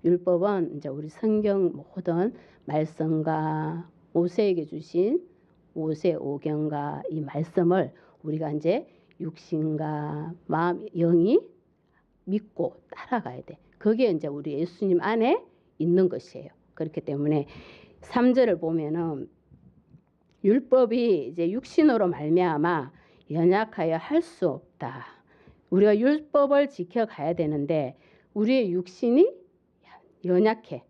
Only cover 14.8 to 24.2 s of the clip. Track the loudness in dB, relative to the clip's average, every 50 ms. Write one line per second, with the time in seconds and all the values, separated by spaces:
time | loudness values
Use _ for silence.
14.8 | 0 2 2 2 2 0 0 2 4 2 2 0 -2 -10 _ _ _ _ _ _
15.8 | 0 2 4 4 4 2 0 -4 -12 -12 -18 -16 -16 -16 _ _ _ _ _ -8
16.8 | -8 -6 -6 -8 -8 -6 -6 -2 -2 0 0 0 -2 -4 -12 -20 -20 -20 -20 -20
17.8 | -20 _ _ _ -20 -6 -2 2 2 4 4 4 4 2 2 0 -2 -2 -2 -2
18.8 | -2 -2 -2 -2 -2 -4 -4 -6 -10 -12 _ _ _ _ -20 _ _ -20 _ _
19.8 | _ _ _ -20 _ _ _ _ _ _ _ _ 2 2 2 2 2 2 4 4
20.8 | 4 4 2 0 2 2 2 0 0 -6 -4 -2 -2 -2 -2 -4 -8 -2 0 4
21.8 | 4 4 4 4 2 0 0 -2 -2 2 2 4 4 2 2 0 0 0 0 0
22.8 | -4 -6 _ _ _ _ _ _ _ _ -2 2 2 4 4 2 0 -2 -4 -4
23.8 | -2 -2 -2 -4 -4 0 0 0